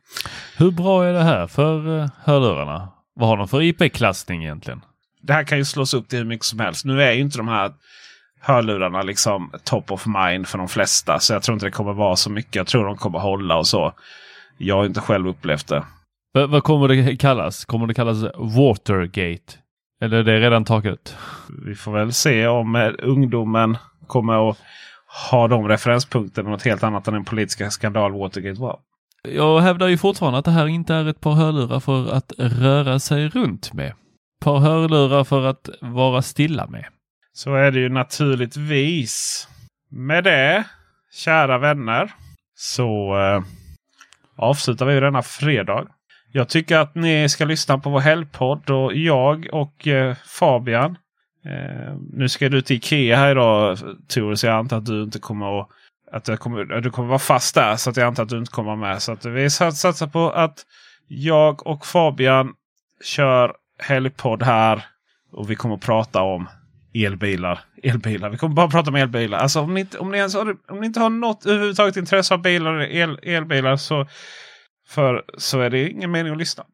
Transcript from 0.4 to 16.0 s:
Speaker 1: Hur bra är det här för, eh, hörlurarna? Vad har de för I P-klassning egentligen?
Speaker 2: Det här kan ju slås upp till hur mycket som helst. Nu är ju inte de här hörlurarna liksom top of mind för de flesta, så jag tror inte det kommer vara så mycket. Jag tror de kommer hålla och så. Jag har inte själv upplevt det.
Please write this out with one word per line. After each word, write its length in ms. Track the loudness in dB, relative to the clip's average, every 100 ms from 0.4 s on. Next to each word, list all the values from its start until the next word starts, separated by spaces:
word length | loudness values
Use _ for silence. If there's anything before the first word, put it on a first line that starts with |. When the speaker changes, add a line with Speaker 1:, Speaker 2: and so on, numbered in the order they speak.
| -6 2
Speaker 1:
Hur 140 | 2
bra 340 | 2 2 2
är 80 | 2
det 100 | 2
här 240 | 2 2 0
för, 520 | 0 0 0 -2 -4
eh, 80 | -4 -4
hörlurarna? 640 | 2 4 4 0 -4 -8 -12 -18 _
Vad 140 | -2 2
har 80 | 2
de 120 | 0
för 140 | 0
I 100 | 2
P-klassning 720 | 2 0 2 0 0 -6 -8
egentligen? 360 | -8 -10 -12 -14 -16 _ _ _
Speaker 2:
Det 100 | -2
här 120 | -2
kan 140 | 0 -2
ju 60 |
slås 300 | -2 -2 -2
upp 140 | -4 -4
till 100 | -6
hur 80 | -6
mycket 180 | -6 -6
som 140 | -4
helst. 240 | -6 -4
Nu 180 | -4 2
är 100 | 2
ju 80 | 2
inte 180 | 0 -4
de 100 | -4
här 240 | -2 -2 -6 _ -20 -20 -20 _ _
hörlurarna 640 | 0 2 2 0 -2 -2
liksom 500 | -4 -2 -2 -2 -4 -14
top 260 | -6 -6 -4
of 160 | -8 -4
mind 420 | 0 0 0 -4
för 100 | -8
de 100 | -4
flesta, 500 | -2 0 0 0 0
så 140 | 0
jag 100 | 0
tror 100 | -2
inte 120 | -2 -4
det 40 |
kommer 220 | -4 -4
vara 240 | 0 0 2
så 140 | 0
mycket. 240 | -4 -6
Jag 120 | -6 0
tror 180 | 0 0
de 100 | -2
kommer 220 | -4 -2
hålla 380 | -2 -2 0 0
och 100 | 2
så. 260 | 0 -2 -4 -16 -20 -20 -20 -20 -8
Jag 180 | -2 0
har 80 | 0
inte 140 | -2
själv 280 | 0 0 0
upplevt 400 | -4 -4 -4 -2
det. 160 | -4 -4 -14